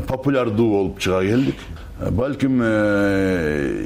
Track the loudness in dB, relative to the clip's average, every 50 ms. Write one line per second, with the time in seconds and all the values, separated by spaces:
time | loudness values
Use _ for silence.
0 | -2 -4 -6 -2 -2 0 0 2 0 0 2 2 2 4 4 2 0 0 -4 -4
1 | -2 0 0 2 2 2 2 2 2 0 -2 -4 -10 -14 -14 -14 -16 -16 -12 -6
2 | -4 -2 -2 0 -2 -2 -2 -2 0 0 2 2 2 2 2 2 2 2 2 2
3 | 2 2 2 2 2 2 0 0 0 0 0 0 -2 -2 -4 -4 -6